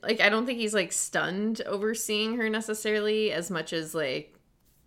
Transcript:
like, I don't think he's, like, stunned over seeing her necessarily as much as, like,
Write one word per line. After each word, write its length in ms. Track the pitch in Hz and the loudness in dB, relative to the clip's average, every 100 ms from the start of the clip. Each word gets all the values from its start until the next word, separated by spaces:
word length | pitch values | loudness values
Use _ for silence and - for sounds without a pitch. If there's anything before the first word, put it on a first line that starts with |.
like, 180 | - 165 | -2 4
I 80 | 196 | 6
don't 160 | 220 | 4
think 140 | 247 233 | 0 0
he's, 160 | 214 | 0
like, 180 | 208 165 | 2 0
stunned 680 | - - 165 156 190 214 226 | -2 -2 0 0 0 -2 -2
over 320 | - 196 214 | -2 -2 0
seeing 420 | 226 - 208 220 240 | -2 -2 0 0 0
her 140 | 220 | 0
necessarily 840 | 220 220 214 214 214 214 214 214 | 0 -2 -2 0 0 2 2 2
as 180 | 160 175 | 0 -2
much 220 | 170 160 | -4 -2
as, 220 | 165 156 | -4 -4
like, 400 | 160 139 147 147 - _ _ _ _ | -2 -2 -2 -6 -20 _ _ _ _